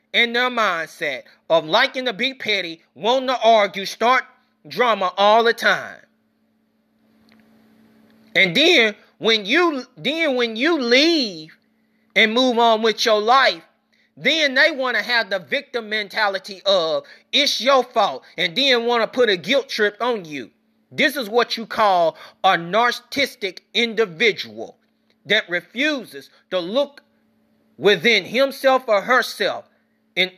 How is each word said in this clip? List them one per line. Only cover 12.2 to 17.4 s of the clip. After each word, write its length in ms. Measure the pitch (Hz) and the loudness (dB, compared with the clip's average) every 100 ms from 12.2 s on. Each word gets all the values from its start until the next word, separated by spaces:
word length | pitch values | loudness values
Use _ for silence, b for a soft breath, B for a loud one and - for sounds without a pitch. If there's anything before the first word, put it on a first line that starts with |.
| 220 | 2
move 240 | 226 262 233 | 2 2 4
on 240 | 233 220 | 4 4
with 240 | 226 214 233 | 0 0 0
your 160 | 214 | 0
life, 400 | 208 269 247 170 - _ _ _ _ - | 4 4 4 0 -10 _ _ _ _ -6
then 360 | 170 320 294 | -2 0 0
they 160 | 254 311 | 2 0
wanna 320 | 285 254 226 | 0 -4 -4
have 280 | 202 240 202 | -2 -2 -2
the 80 | 196 | -6
victim 500 | 156 269 - 240 214 | -6 -8 -6 -10 -6
mentality 720 | 214 202 202 208 190 - 190 - | -6 -6 -2 -2 -2 -10 -8 0
of, 380 | 190 160 143 - B B | 0 2 -4 -6 B B
"It's 280 | 247 | 0